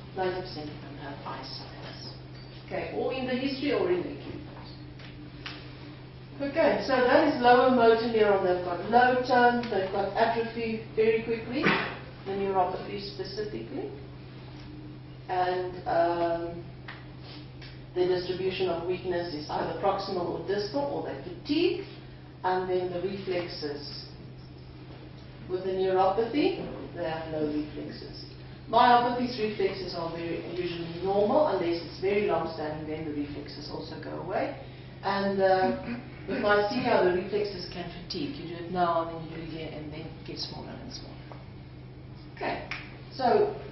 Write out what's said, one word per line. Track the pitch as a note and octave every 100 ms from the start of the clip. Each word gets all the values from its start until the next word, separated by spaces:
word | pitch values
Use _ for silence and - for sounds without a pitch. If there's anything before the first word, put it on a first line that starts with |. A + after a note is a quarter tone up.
| - F#3+
ninety | F#3 F3+
percent | - D3+ D3+
of | -
them | - C3+
have | C#3 C#3+ -
eye | -
signs. | - - - - - - - - - - - - -
Okay, | F#3 E3 G#3+
or | B3
in | C4 B3
the |
history | B3 C#4+ C4 C#4+
or | G#3 F3+
in | F3+
the | C#3+
acute | - - - -
phase. | - - - - - - - - - - - - - - - - - - -
Okay, | C#4 E4 D#4 - -
so |
that | B3+ B3 D4 D4
is | B3
lower | A#3+ B3 C4+
motor | B3 A3+ A3 A#3+
neuron. | A3 G#3 G3
They've | F#3 F3+
got | F3+ - G#3
low | A#3+ B3 B3+ B3+
tone, | B3 A#3+ A#3+ A3+
they've | G3 F#3+
got | G3 G3 G3+
atrophy | A3+ A3+ A3+ A#3 A3+ A3 -
very | A3 A3 A3+
quickly, | A#3 A3+ A#3+ C4+ - - - - - -
the | G3
neuropathy | G3 G3 F#3+ F3+ - G4+ G3+ -
specifically. | - - G#4+ G#4+ - - - G#4 - - - - - - - - - - - - - -
And, | F#3 F3+ F#3 F4+ F4+ -
um, | E3+ E3+ E3+ E3+ - E4+ E4+ - - - - - - - - - - - - -
the | F4+ F#4
distribution | F4+ - F#4 F#4+ - F3+
of | E3+ E3+
weakness | F3+ F#3 F3 E3+
is | D3+ -
either | C3+ - -
proximal | G3+ G3 - F#3 E3 -
or | -
distal, | G#3 - C#4
or | C#4+ - -
they | -
fatigue, | - - - D#4 F4+ - - - - - - -
and | F#3 F#3 F#3
then | F3+ F3+
the | F3
reflexes. | F#3+ G3 F#3+ F3 E3+ - D3 C#3+ - - - - - - - - - - - - - - - - -
With | F#3
the | F#3+
neuropathy, | F#3+ F#3+ F#3 F#3+ G#3 A#3 D4 F#4+ - - - -
they | E3+ E3
have | D#3+ D#3+
no | D#3 D3+
reflexes. | D3+ D3+ D3 - - - - - - - - -
Myopathy's | A#3 B3 A#3+ B3 B3 B3 G#3
reflexes | G#3+ - - - F3 F3
are | E3
very, | E3 E3+ - E3+
usually | F3 E3+ E3+ E3 F3
normal, | F#3+ G3+ G#3+ D4 D4+
unless | F#3 E3+ E3
it's | C#3 -
very | F#3 G#3 F#3
long-standing, | E3 E3 D#3 D3+ D#3 D3+
then | D#3
the | D#3 D3
reflexes | C#3+ D3 - - -
also | D#3 C#3+ D3+
go | D3+ C3
away. | E3+ G#3+ - - - - - -
And, | F#3+ G3 G3 G3
uh, | F#3+ F#3+ G#3 - - A#3+ - - -
with | -
myasthenia, | G#3 G#3 G#3 B3 B3 G3+
the | F3+ F3+
reflexes | - G#3 - - -
can | F3+ F3
fatigue. | F3+ - F3+ C#3 -
You | D#3+ E3+
do |
it | E3+
now, | F3+ E3+ E3+ E3
and | E3
then |
you | D#3+ D#3+
do |
it | D#3
again, | D#3+ D3+
and | D3 D3+
then | D#3
it | D#3 -
gets | - C#3 -
smaller | - D3
and | - B2+
smaller. | - - - - - - - - - - - - - - -
Okay, | - - - - - - -
so | - A#3+ G#3 - - -